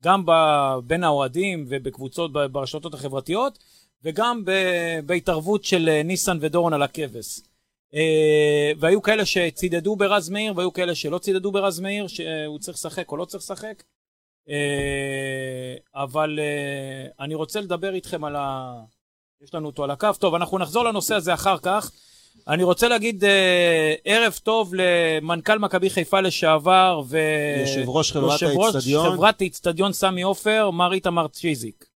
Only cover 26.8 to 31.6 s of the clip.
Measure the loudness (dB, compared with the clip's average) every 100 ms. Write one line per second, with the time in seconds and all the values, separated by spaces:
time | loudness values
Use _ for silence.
26.8 | 6 2 -2 0 0 0 -2 -2 -2 -2
27.8 | 0 0 0 0 2 2 2 2 2 2
28.8 | 0 2 2 4 2 2 -4 -2 -4 0
29.8 | -2 0 -2 0 -2 0 0 2 2 2
30.8 | 0 2 0 0 -2 -4 -4 -4